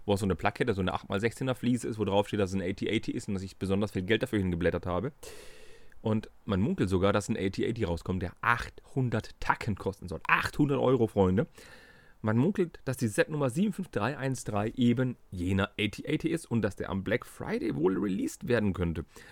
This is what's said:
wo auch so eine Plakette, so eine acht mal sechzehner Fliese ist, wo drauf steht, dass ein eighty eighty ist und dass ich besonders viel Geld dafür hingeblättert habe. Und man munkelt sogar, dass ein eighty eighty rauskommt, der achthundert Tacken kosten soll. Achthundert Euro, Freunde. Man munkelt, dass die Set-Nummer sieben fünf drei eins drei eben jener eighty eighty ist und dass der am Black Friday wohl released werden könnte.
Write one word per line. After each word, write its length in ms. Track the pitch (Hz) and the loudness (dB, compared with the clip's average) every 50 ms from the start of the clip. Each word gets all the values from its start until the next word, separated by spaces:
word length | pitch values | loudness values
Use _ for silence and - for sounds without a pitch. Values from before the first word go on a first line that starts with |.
| - | 0
wo 80 | - 101 | 0 0
auch 60 | 95 | 2
so 80 | 104 | 2
eine 100 | 95 90 | 0 0
Plakette, 380 | - - 101 - - 139 123 101 | 2 0 0 0 0 0 0 0
so 80 | 98 92 | 0 0
eine 100 | 90 90 | 0 -2
acht 160 | - - - | -4 -4 -4
mal 120 | 101 98 | -2 0
sechzehner 340 | 107 113 - - 135 131 123 | 0 0 -2 -2 -4 -4 -4
Fliese 340 | - - 123 127 113 - - | -2 0 0 0 0 0 -4
ist, 100 | 117 107 | -4 -2
wo 60 | 104 | 0
drauf 240 | 95 95 101 104 - | 2 4 2 2 2
steht, 120 | - 104 | 2 0
dass 120 | 98 90 95 | 0 2 0
ein 100 | 95 87 | 0 -2
eighty 260 | 92 92 - - - | -2 -2 -2 -2 -2
eighty 240 | 101 117 - - - | 0 0 -2 -2 -4
ist 160 | 123 - - | -6 -4 -4
und 60 | 101 | -4
dass 80 | 92 95 | -4 -4
ich 160 | 95 - - | -8 -8 -6
besonders 340 | 101 95 95 98 107 101 - | -2 0 0 0 0 0 -2
viel 100 | 98 92 | -2 0
Geld 200 | 90 110 104 131 | 2 2 2 2
dafür 160 | - - 104 | 2 0 0
hingeblättert 480 | 95 92 87 85 87 85 - 85 - | 2 2 2 2 2 2 2 2 0
habe. 260 | 90 90 90 101 135 - - - - - - - - - - - - - - - - - - - | -2 -2 -2 -2 -4 -6 -10 -16 -16 -16 -14 -14 -16 -16 -16 -16 -18 -16 -16 -18 -18 -12 -6 -2
Und 280 | 113 107 110 - - - - - | 0 0 0 -2 -4 -12 -12 -4
man 160 | - 98 90 | 0 0 2
munkelt 300 | 101 147 196 - 110 90 | 2 2 2 2 2 2
sogar, 220 | 95 90 92 101 101 | 2 4 4 4 4
dass 160 | 107 - - | 4 2 0
ein 80 | 113 | -2
eighty 280 | - 92 98 95 - - | -2 -2 -2 -2 0 -2
eighty 200 | - 117 113 110 | -2 -2 -2 -2
rauskommt, 380 | 87 85 85 - - 95 92 90 | -2 -2 -2 -4 -4 -4 -2 -4
der 100 | 85 - - | -6 -6 -4
achthundert 1000 | - 110 120 - - - - - - - - 139 131 120 117 110 - - - - | 0 0 0 0 -2 -8 -12 -16 -16 -8 -4 -2 -2 0 0 -2 -4 -6 -8 -4
Tacken 360 | - - - - - - 98 | -2 -2 -2 0 -2 -4 -4
kosten 320 | - - 101 95 - - 87 | -2 -2 -4 -6 -6 -6 -8
soll. 120 | 82 80 - | -8 -6 -2
Achthundert 540 | - 165 175 - - - - 143 139 139 127 | 2 2 2 2 0 0 2 2 2 2 2
Euro, 260 | 120 123 135 123 113 | 4 4 4 4 4
Freunde. 400 | 104 - 104 95 92 92 104 160 - - - - - - - - - - - - - - _ | 2 4 4 4 6 6 4 2 0 -4 -14 -20 -20 -20 -20 -20 -20 -20 -20 -20 -20 -14 _
Man 160 | - 107 110 | 0 2 4
munkelt, 440 | 117 131 185 214 - 175 160 - - - | 4 4 4 4 2 0 -2 -4 -8 -6
dass 120 | 135 127 | -6 -4
die 120 | - 120 110 | -2 -2 0
Set-Nummer 420 | 101 - 165 - 156 147 143 127 | 2 2 0 2 0 -2 -2 0
sieben 220 | 110 156 202 220 - | 0 0 0 0 0
fünf 160 | - 185 - | -4 -6 -6
drei 300 | - 110 101 123 147 113 | -4 -2 -2 -2 -2 -2
eins 260 | 131 135 131 117 - | -2 -4 -4 -4 -4
drei 260 | - 104 101 104 117 117 | -4 -2 -2 -2 -2 0
eben 400 | - 123 120 117 123 127 127 117 - - - | 4 4 4 6 4 2 0 -2 -6 -12 -12
jener 400 | - 92 85 92 98 95 98 - - - | -8 -4 0 2 2 2 2 0 0 -2
eighty 280 | 107 104 - - - | -2 -2 -2 -4 -4
eighty 220 | - 156 151 - - | -2 -2 -2 0 -2
ist 180 | - 165 - | -2 -4 -4
und 160 | - 117 113 104 | -2 0 0 0
dass 140 | 104 - | 0 0
der 140 | - - - | -2 -4 -4
am 140 | 92 98 95 | -4 -2 -2
Black 200 | 95 104 127 - | 0 0 -2 -2
Friday 500 | - - - - - 208 247 - - 143 | -4 -14 -10 -6 -6 -4 -2 -2 -2 -2
wohl 200 | 139 156 190 190 | 2 2 2 2
released 520 | - 196 196 - 214 254 - - - - - | 2 0 -2 -2 -2 -2 -4 -6 -6 -2 0
werden 260 | 120 113 104 101 87 | 2 2 4 2 2
könnte. 300 | 85 87 85 80 85 78 - - - - - | 2 0 0 -2 -2 -6 -8 -12 -20 -20 -16